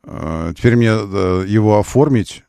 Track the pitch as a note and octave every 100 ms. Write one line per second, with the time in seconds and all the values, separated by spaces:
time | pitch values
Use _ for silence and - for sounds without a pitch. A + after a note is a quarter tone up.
0 | - - D#2 D#2+ E2 E2+ A#2+ A#2+ A#2 A2
1 | G2+ F#2+ F#2 F#2 F#2+ G#2+ G#2+ G#2 - B2
2 | D3+ B2+ F#2 -